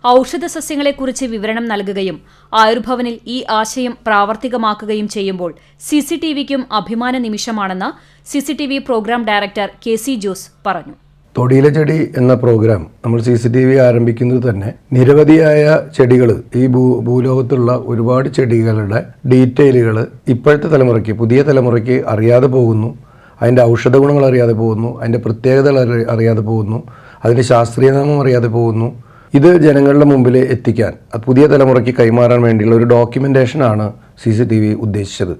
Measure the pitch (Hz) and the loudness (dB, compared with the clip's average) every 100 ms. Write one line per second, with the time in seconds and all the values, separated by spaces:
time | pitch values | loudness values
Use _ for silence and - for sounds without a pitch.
0 | 247 254 254 339 339 330 - 294 285 277 | 2 2 0 -8 -8 -10 -8 -4 -4 -4
1 | 262 - 262 226 214 226 233 208 196 196 | -8 -8 -8 -8 -6 -6 -6 -6 -6 -6
2 | 190 156 _ _ _ 220 220 233 220 247 | -8 -10 _ _ _ 0 2 0 -4 -6
3 | 247 226 - 254 247 220 220 262 247 - | -6 -8 -12 -10 -4 -4 -4 -6 -8 -8
4 | 226 208 202 220 247 233 226 208 214 214 | -2 0 0 -4 -8 -4 -4 -6 -6 -6
5 | 208 214 196 185 175 - _ _ - 302 | -6 -6 -8 -6 -10 -12 _ _ -4 -4
6 | - 330 320 285 269 277 254 214 196 226 | -4 -6 -6 -6 -6 -6 -4 -8 -6 -6
7 | 247 254 233 208 - 220 190 185 220 - | -6 -6 -6 -8 -8 -8 -8 -6 -10 -12
8 | _ _ - 285 277 285 285 277 269 233 | _ _ -8 -8 -6 -8 -6 -8 -4 -6
9 | 214 240 220 208 202 214 196 - 233 226 | -4 -6 -2 -4 -4 -6 -8 -8 -6 -6
10 | 247 254 196 185 - _ 202 175 - - | -4 -6 -6 -10 -14 _ -8 -8 -10 -20
11 | _ _ _ - 123 131 147 147 151 160 | _ _ _ -4 2 4 4 2 -2 -2
12 | 131 131 127 123 123 110 110 101 80 _ | -4 0 2 2 2 2 2 0 -4 _
13 | 120 117 113 120 120 123 131 135 123 117 | -4 -2 0 0 0 2 2 4 4 2
14 | 117 113 123 127 120 98 101 - _ 127 | 0 -2 -2 -2 -2 -4 -8 -12 _ 2
15 | 123 147 151 160 156 151 151 156 - - | 4 6 6 6 4 4 2 0 -2 0
16 | 127 123 120 101 - 123 127 127 127 120 | 2 4 2 0 -4 -2 0 2 2 0
17 | 117 123 127 131 123 135 120 123 120 117 | -2 -2 0 -2 -2 0 0 -2 -4 -4
18 | 113 127 139 - 127 113 113 110 101 110 | 0 0 -2 -2 0 0 0 -2 -2 -4
19 | - - 127 127 127 127 143 123 113 107 | -6 -10 2 4 4 4 4 4 0 -2
20 | 123 - - 117 151 147 165 151 127 113 | -6 -8 -4 0 2 0 2 2 2 0
21 | 107 104 117 127 143 135 123 117 117 127 | -2 -4 0 2 2 0 2 -2 0 -4
22 | - 107 113 120 131 127 120 110 113 - | -2 0 2 2 2 2 0 0 -4 -8
23 | - - - _ 117 127 117 117 127 131 | -20 -20 -20 _ 0 4 4 2 2 2
24 | 139 143 135 127 120 110 113 110 117 123 | 4 2 2 2 0 0 -2 -2 -6 -6
25 | 120 113 110 113 127 131 139 135 120 120 | -4 -4 -4 -2 0 2 2 2 0 -2
26 | 113 113 113 110 107 110 101 113 - - | -2 0 0 0 -2 -4 -4 -8 -10 -20
27 | - - 117 120 123 120 113 - 131 135 | -20 -6 0 0 2 2 0 2 2 2
28 | 143 147 131 123 117 117 117 110 117 - | 0 0 0 0 0 0 -2 -2 -4 -8
29 | - - - 143 160 180 151 139 139 143 | -20 -20 -2 4 4 6 4 4 4 4
30 | 147 135 123 127 127 123 123 113 98 - | 4 4 4 2 0 -2 -2 -2 -4 -6
31 | - 117 107 127 147 143 131 131 120 120 | -12 -8 0 4 4 4 4 2 0 0
32 | 117 117 120 123 117 110 107 113 117 120 | 2 4 4 4 2 2 2 2 4 2
33 | 120 131 139 135 123 156 127 107 104 - | 2 -2 0 2 0 0 0 0 -4 -8
34 | - _ 117 110 120 110 107 104 110 101 | -20 _ -4 -2 0 0 0 -2 -4 -4
35 | 98 - 92 78 | -8 -6 -6 -8